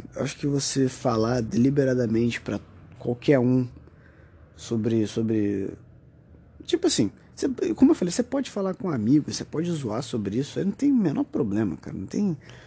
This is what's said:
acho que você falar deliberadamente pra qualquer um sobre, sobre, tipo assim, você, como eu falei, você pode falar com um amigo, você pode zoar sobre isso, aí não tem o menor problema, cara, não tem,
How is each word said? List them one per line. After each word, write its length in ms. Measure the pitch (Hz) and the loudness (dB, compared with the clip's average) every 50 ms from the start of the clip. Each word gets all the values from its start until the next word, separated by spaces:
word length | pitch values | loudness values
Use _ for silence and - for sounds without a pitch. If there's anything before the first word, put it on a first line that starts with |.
| - - - - | -6 -8 -6 -6
acho 200 | 131 135 - - | -6 -6 -4 -4
que 80 | - | -4
você 440 | 143 143 139 139 - - 139 135 127 | -2 -2 0 -2 -2 0 0 0 0
falar 520 | 123 - - 131 117 110 110 113 123 127 | 0 -2 -2 0 2 2 2 2 2 0
deliberadamente 1000 | 113 110 98 107 120 139 135 143 139 131 127 123 123 113 110 113 120 120 117 - | -2 0 2 2 4 4 4 4 2 2 2 2 2 2 2 2 2 0 0 -4
pra 180 | - - 107 101 - - - - - - - - | -6 -6 -6 -6 -8 -10 -20 -20 -20 -20 -18 -10
qualquer 420 | - 120 120 120 - - 147 135 | -6 -6 -6 -2 2 4 4 6
um 280 | 120 123 127 127 127 123 - - - - - - - - - - - - - - - - - | 6 4 4 2 2 -2 -6 -14 -20 -20 -20 -20 -20 -20 -20 -20 -20 -20 -20 -20 -20 -20 -20
sobre, 520 | - - - 120 113 107 120 113 117 107 101 | -16 -8 -4 -4 -2 0 2 2 2 0 0
sobre, 640 | - - 113 110 113 110 104 101 101 98 98 - - - - - - - - - - - - - - - - - - - - | 0 -2 -2 0 0 0 0 0 0 -2 -4 -6 -8 -12 -16 -20 -20 -20 -20 -20 -20 -20 -20 -20 -20 -20 -20 -20 -20 -18 -6
tipo 200 | - - 330 - | -4 -2 0 2
assim, 260 | 339 - - 120 98 - - - - - - | 2 2 2 0 0 -2 -8 -18 -20 -8 -4
você, 80 | - 294 254 - - - 208 | -4 -4 -2 -2 -2 -2 2
como 180 | - - 277 | 6 6 6
eu 40 | 330 | 6
falei, 160 | - - 175 | 4 0 -2
você 100 | 170 - | 0 -2
pode 300 | 240 - - 277 262 - | -2 -2 -2 -4 -4 -4
falar 220 | - 214 196 190 185 | -4 -4 -4 -4 -4
com 160 | - - 190 | -4 -4 -4
um 20 | |
amigo, 400 | 156 123 104 107 139 151 143 - | -2 0 2 4 4 4 4 2
você 140 | 208 - 117 | -4 -8 -8
pode 260 | - - 143 165 175 | -8 -6 -4 -4 -2
zoar 320 | 175 156 139 110 104 113 123 | -4 -4 -4 -4 -4 -4 -6
sobre 340 | - - 120 104 98 95 117 | -4 -4 -4 -4 -2 -2 -2
isso, 220 | 139 - - - | -4 -4 -4 -4
aí 60 | 147 | -4
não 80 | 190 202 | -4 -2
tem 180 | - - 285 | 0 2 2
o 40 | 285 | 4
menor 280 | 247 208 165 135 - 285 | 4 4 2 2 0 -2
problema, 540 | - - - 139 107 95 104 113 101 78 - | -2 -2 -2 -2 0 0 0 0 0 -2 -4
cara, 200 | - - - - | -8 -10 -10 -10
não 80 | 95 | -8
tem, 320 | 98 - - 208 202 165 - - - - - - | -6 -2 -2 0 0 -2 -4 -8 -14 -20 -20 -20